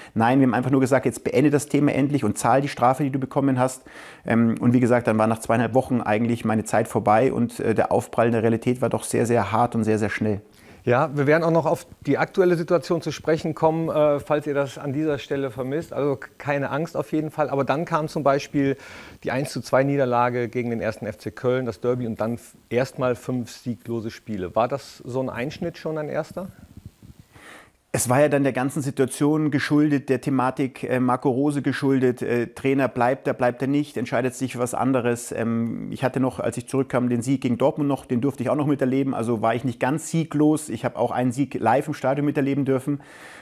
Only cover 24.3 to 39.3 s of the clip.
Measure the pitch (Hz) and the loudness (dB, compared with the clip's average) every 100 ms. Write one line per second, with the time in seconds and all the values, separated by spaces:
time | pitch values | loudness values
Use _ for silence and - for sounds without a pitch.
24.3 | 104 90 107 120 135 - - - 127 131 | -6 -4 0 0 -2 -10 -16 -8 -6 -4
25.3 | 117 135 - 170 - 160 156 147 135 156 | -6 -8 -6 -10 -8 -8 -6 -6 -6 -6
26.3 | - 190 - - - - - - - - | -10 -14 -16 -20 -20 -20 -20 -20 -20 -20
27.3 | - - - - _ _ - 113 127 147 | -20 -20 -20 -20 _ _ -4 2 4 4
28.3 | 143 139 123 135 160 139 135 127 - 147 | 4 2 0 -2 -2 -4 0 -2 2 0
29.3 | 156 151 143 - 147 151 143 127 127 - | 2 2 0 2 2 4 2 0 -2 0
30.3 | 135 127 131 131 - 120 127 127 123 147 | 0 0 0 -4 -4 -2 0 2 2 0
31.3 | 123 147 143 135 131 139 135 127 123 113 | 2 0 0 -2 0 2 4 2 0 -2
32.3 | 120 117 - 135 139 127 127 120 139 - | -2 -2 -2 0 2 0 2 0 0 -2
33.3 | 120 123 120 135 143 143 117 123 120 127 | 0 0 0 0 0 0 -4 -2 0 -2
34.3 | - 127 120 123 - 123 131 120 117 - | -2 -6 -4 -4 0 0 2 0 -2 -4
35.3 | - 113 117 117 113 101 - 131 123 131 | -4 -2 -2 -2 -6 -8 -4 -2 0 -2
36.3 | - 95 110 - 135 135 123 123 120 120 | -2 -4 -4 -4 -2 0 0 0 -2 0
37.3 | 135 131 117 135 - 143 139 - 123 139 | -2 0 2 0 0 -2 -2 -2 -2 -2
38.3 | - 120 135 143 143 131 135 135 123 117 | -2 -2 0 0 0 0 0 0 -2 -2